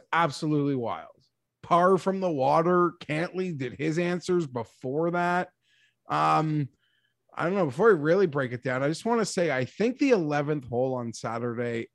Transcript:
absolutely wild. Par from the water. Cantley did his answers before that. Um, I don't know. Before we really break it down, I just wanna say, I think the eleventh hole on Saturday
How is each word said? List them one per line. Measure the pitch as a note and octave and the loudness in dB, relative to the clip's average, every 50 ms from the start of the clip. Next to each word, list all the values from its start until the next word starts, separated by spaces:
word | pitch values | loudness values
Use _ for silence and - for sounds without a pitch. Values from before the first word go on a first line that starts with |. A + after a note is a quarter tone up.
| - _ - | -8 _ 0
absolutely | E3 E3+ D#3 C3+ - - D#3 D3+ D3 C#3+ C#3+ C#3 | 2 2 2 0 -2 -2 0 0 2 2 0 0
wild. | C3 A#2+ A2 F2+ D#2+ D2+ - - _ _ _ _ _ _ _ _ _ - | -2 -2 -4 -6 -8 -10 -14 -20 _ _ _ _ _ _ _ _ _ -2
Par | - F3 E3+ F3 F#3 F#3+ F3 | 2 4 4 6 6 4 4
from | - G3 F#3+ F#3+ | 2 0 -2 -2
the | F#3+ F3+ | -2 -2
water. | D#3+ C#3 B2+ C3+ D3+ D#3+ E3 F3 F3+ F3+ F3 E3+ - - | 0 0 2 2 4 4 4 4 4 4 2 2 0 -4
Cantley | - - D3 D3+ E3+ F3 - F3+ F#3 F#3 E3 C3+ | -8 -6 -4 -4 -4 -4 -4 -6 -6 -6 -6 -6
did | C3 B2 G#2+ - | -6 -8 -6 -6
his | C#3+ D#3+ D#3 E3 | -4 -4 -2 -2
answers | F3 F3 F3+ F3 - - F3+ F3 E3 | -2 -2 -2 -4 -2 0 0 0 0
before | C#3 B2+ A#2+ A2+ - _ _ - B2+ C3+ D3+ E3 F3 | -2 -4 -8 -8 -8 _ _ -10 -6 -4 -2 -2 0
that. | E3+ F3 F3 F3 F3 F3+ F3+ - _ _ _ _ _ _ _ _ _ _ _ - | 0 0 0 0 0 0 -2 -4 _ _ _ _ _ _ _ _ _ _ _ -4
Um, | - D3+ D#3 D#3 D#3 D#3 D#3 D#3 D3+ D3+ C#3+ B2+ - _ _ _ _ _ _ _ _ _ _ _ - | -2 0 2 2 2 2 2 0 0 -2 -2 -4 -8 _ _ _ _ _ _ _ _ _ _ _ -8
I | - C3+ | -4 -4
don't | E3+ F#3+ | -2 0
know. | G3+ F3+ | 0 0
Before | C#3+ A#2 D3 G3+ A#3 | 0 0 4 4 6
we | G#3 D#3 | 6 4
really | C#3+ D3+ E3+ G3 G3+ F3 | 4 2 4 4 4 2
break | C3+ C#3+ C3+ B2 | 0 -2 -4 -4
it | B2 A#2+ | -4 -6
down, | - C3+ B2+ C3 C3+ | -4 -4 -2 0 0
I | C#3+ | -2
just | E3 - - | -2 -2 -2
wanna | A3+ A#3 A#3 G#3 | 0 0 0 0
say, | - - - F3 D#3+ | -2 -2 -2 0 0
I | C#3 B2+ C3 | 0 -2 -2
think | B2 - - G3+ A#3+ B3+ - | -4 -2 -2 -2 -2 0 0
the | D4 C#4 | 2 4
eleventh | B3 G3+ E3 D3 D3 D3 D3 D3 D#3 D3 B2+ A#2+ | 4 4 4 2 0 0 0 0 -2 -4 -4 -4
hole | C3+ B2 B2+ C3 C3 | -2 -2 0 0 -2
on | B2 A#2+ A#2 | -4 -4 -6
Saturday | A2 - - A#2 A2+ A#2 A#2 A#2+ A#2 A2+ A#2+ A#2+ A#2 A#2 A2+ - - | -8 -8 -8 -6 -6 -4 -4 -4 -4 -4 -4 -4 -4 -6 -6 -8 -8